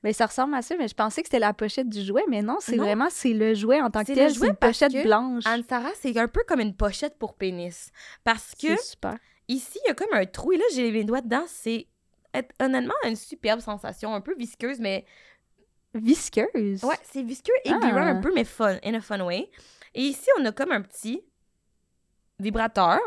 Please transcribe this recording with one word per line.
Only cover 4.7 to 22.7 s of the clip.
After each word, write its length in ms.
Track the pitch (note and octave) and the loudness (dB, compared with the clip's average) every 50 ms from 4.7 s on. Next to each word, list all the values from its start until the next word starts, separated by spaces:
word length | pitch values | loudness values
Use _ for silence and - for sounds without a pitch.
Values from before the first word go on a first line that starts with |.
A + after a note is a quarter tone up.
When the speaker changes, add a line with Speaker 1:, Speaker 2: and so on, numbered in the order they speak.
| A#3 - | 4 6
Speaker 1:
pochette 140 | D4 C#4+ C4 | 2 4 4
Speaker 2:
que 100 | C4+ D4+ | 2 4
Speaker 1:
blanche. 400 | A3 G#3+ G#3+ B3 C4 B3 A#3+ G#3+ | 4 4 4 2 0 -4 -2 0
Speaker 2:
Anne-Sarah, 460 | A3 A3+ A#3+ A#3 - B3+ A#3+ A#3+ C#4+ G4+ - | 0 0 -2 -2 -2 -4 -4 -2 -4 -8 -6
c'est 160 | - C#4 A#3 | -6 -2 0
un 120 | A#3 A3+ A#3+ | 0 0 0
peu 120 | - - A#4+ | 0 -2 0
comme 140 | - F#4 C4 | 0 0 0
une 140 | A3 G#3+ F#3 | 0 -2 -2
pochette 440 | - - G#3 - - - D4 - _ | 0 -2 -2 0 -2 -6 -6 -6 _
pour 160 | - G#2+ - | -10 -10 -8
pénis. 560 | _ G3 F#3+ F3+ F3 F3 F3 E3+ - - - _ - - - - - _ | _ -6 -4 -4 -4 -8 -10 -10 -14 -20 -20 _ -20 -20 -20 -20 -4 _
Parce 280 | A#3 A3+ A3 - - - - | 0 0 0 -4 -16 -14 -6
que 160 | - D#4 E4 | -2 0 0
Speaker 1:
C'est 40 | G#4+ B4 - | 0 -2 -6
super. 260 | - _ - G3 G#3 A#3+ _ _ _ _ _ - | -12 _ -8 -8 -8 -8 _ _ _ _ _ -6
Speaker 2:
ici, 280 | B3 C4+ - - - G#4 D5 | -6 -6 -6 -8 -12 -2 0
il 40 | A#4+ | 0
y 20 | |
a 40 | C#4+ | 0
comme 180 | - F4+ A4+ G4 | 0 -2 0 2
un 120 | A3 F#3+ | 2 0
trou, 280 | F#3+ - - - D4+ F#4 | 0 -4 -6 0 2 2
et 40 | |
là, 60 | E4 G4+ B4 E4+ | 4 2 2 2
j'ai 160 | B3+ B3 A#3 | 2 0 0
les 120 | G#3+ A3+ G#3+ | 0 0 0
doigts 180 | G#3+ A#3 B3+ | 0 -2 -2
dedans, 220 | B3+ A3+ A#3 C4 E4+ | -2 0 -2 -2 -2
c'est, 400 | F4 - - - A3+ A3+ A3+ - _ _ _ _ _ _ _ _ _ - C4 C4 _ - _ | -4 -10 -8 -6 -4 -4 -4 -6 _ _ _ _ _ _ _ _ _ -6 -6 -6 _ -4 _
honnêtement, 340 | B3+ C4 C4 B3+ B3 B3 F#4+ D5+ C5 | 0 2 2 0 0 0 -2 -2 -2
une 100 | A#3 A3+ | -2 -4
superbe 440 | G#3 - - - - - G#3+ G#3+ A#3 | -4 -8 -16 -18 -4 0 0 0 0
sensation, 540 | A3+ A3 G#3 G#3 - - F3+ - - G#3+ A3 | -2 -10 -10 -8 -8 -12 -10 -8 -8 -6 -6
un 80 | G3+ | -6
peu 140 | G#3 C#4+ F#4+ | -6 -8 -8
visqueuse, 440 | D4+ A#3+ A#3 - _ - B3 C#4 B3 | -8 -8 -10 -10 _ -8 -8 -6 -4
mais 240 | A#3 G3 F#3+ F#3 - _ _ - - _ _ _ _ _ _ _ _ _ _ _ _ _ _ | -4 -4 -4 -4 -6 _ _ -20 -20 _ _ _ _ _ _ _ _ _ _ _ _ _ _
Speaker 1:
Visqueuse ? 880 | A3+ A3 A3+ D4+ - - - - A3+ A3+ G#4+ - B3+ G#3+ G3+ G3 F#3+ - | -2 4 4 4 4 2 -2 0 0 0 2 0 0 0 0 -2 -2 0
Speaker 2:
Ouais, 120 | C4 D#4+ - - - | -2 -2 -2 -6 -12
c'est 120 | - C#4 B3+ | -10 -8 -8
visqueux 300 | A3+ C4 - _ - A#4+ C5 - | -8 -8 -8 _ 0 0 2 2
et 60 | C4+ | 2
Speaker 1:
Ah. 80 | D#4+ - | 0 2
Speaker 2:
gluant 260 | - B3 G#3 C4 D#4 | 2 4 4 4 4
un 160 | E4+ C#4 - | 2 0 0
peu, 100 | G3 D4 F#4+ | 0 0 0
mais 100 | C#4 - | 0 0
fun, 340 | - - - A3+ G#3 F#3+ - - | -2 -2 0 0 0 0 0 -4
in 80 | G3+ A3+ | -6 -6
a 80 | A3+ | -6
fun 180 | G#3 - G#3+ G3 F#3 | -6 -6 -6 -4 -4
way. 240 | F3 F3 G3 F4+ - _ - - - - _ - - _ | -4 -4 -4 -6 -8 _ -20 -20 -20 -20 _ -20 -14 _
Et 60 | - C4 | -2 -2
ici, 240 | C#4+ C#4 - - B4+ C5+ G4+ | -2 -2 -2 4 4 4 4
on 60 | C4+ | 4
a 60 | A3 | 0
comme 200 | G#3+ - C#4 - | 0 -2 -2 -2
un 100 | C4+ A#3 F#3+ | -2 -2 -4
petit 400 | - - - - G#3+ B3 F4+ A4 _ _ _ _ _ _ _ _ _ _ _ _ _ _ _ _ _ _ _ _ _ _ _ | -6 -14 -12 -8 -8 -8 -8 -10 _ _ _ _ _ _ _ _ _ _ _ _ _ _ _ _ _ _ _ _ _ _ _
vibrateur 600 | G3 G#3+ G#3 A3+ A3+ A3+ | -6 -4 0 0 -2 0